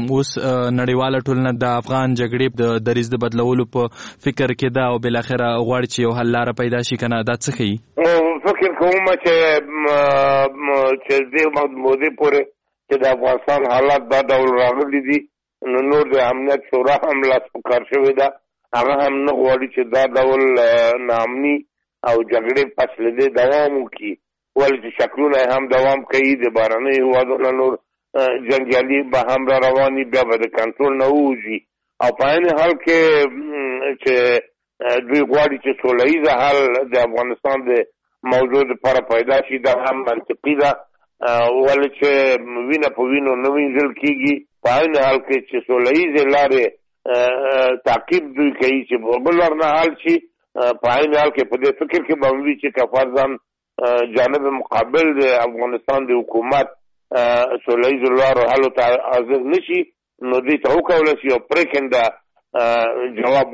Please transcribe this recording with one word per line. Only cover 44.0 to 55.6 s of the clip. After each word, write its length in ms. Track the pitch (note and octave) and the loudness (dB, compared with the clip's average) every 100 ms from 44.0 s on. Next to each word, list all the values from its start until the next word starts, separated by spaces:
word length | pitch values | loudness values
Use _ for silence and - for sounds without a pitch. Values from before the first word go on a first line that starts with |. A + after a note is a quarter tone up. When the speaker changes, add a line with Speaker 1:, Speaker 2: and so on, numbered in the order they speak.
Speaker 2:
کېږي، 320 | D3 C#3 C#3 C#3 - _ | -4 -2 -2 -4 -6 _
په 60 | A#2+ | 0
عین 240 | C3 D#3+ D3 | 0 2 2
حال 140 | C3 C3 | 2 0
کې 200 | - C3+ - | -2 -4 -4
چې 100 | B2 - | -8 -2
سوله 240 | B2+ B2 | 0 2
ییزې 320 | D#3 F3 D3 C#3 C#3+ | 2 2 0 2 2
لارې، 300 | C#3 C3+ A2 - _ _ - | 2 2 0 -4 _ _ -4
آه، 280 | B2 B2 B2+ C3+ | 0 0 0 -2
آه، 200 | C3+ B2+ B2+ C3+ | 0 0 0 0
تعقیب 380 | A#2+ - F3+ D3 C3 | -2 0 -2 -2 -2
دوی 160 | D3 A#2+ | -2 0
کوي 200 | C3 C3+ A#2 | 0 0 -2
چې 80 | B2 A2+ B2 C#3 | -4 0 0 0
بل 100 | E3+ | 2
ور 140 | E3+ D#3 | 2 2
نه 120 | D#3 D#3 | 0 2
حل 160 | E3 D3 | 0 -2
شي، 120 | E3 E3+ - _ _ - | -2 -2 -2 _ _ -2
آه، 180 | B2 A#2 | 0 0
په 60 | A#2+ B2+ | 0 2
عین 160 | D3+ D3 | 2 2
حال 140 | D3+ C3+ | 2 0
کې 80 | A#2+ | -2
په 40 | B2 | 0
دې 100 | C#3 C3+ | 0 0
فکر 220 | D3 E3+ D3 | -2 -2 -2
کې 80 | D#3 | 0
به 60 | C3+ | 0
هم 120 | C3+ | 0
وي 140 | C#3+ C#3 | -2 -4
چې 80 | C#3+ C3 | -4 -2
که 80 | A#2 | 0
فرضاً، 340 | B2+ C3 C3+ C3+ C3 _ _ _ - | 0 0 0 -2 -4 _ _ _ -4
آه، 240 | B2 A#2+ A#2+ A2+ | 0 0 0 0
جانب 280 | B2 C#3+ C#3 C3 | 0 0 -2 -4
مقابل 440 | - A2 A#2 D3+ D#3+ C#3 | -4 -2 0 0 2 2
د 20 | C3 A#2+ A#2+ | 2 2 0
افغانستان 520 | A#2 | -4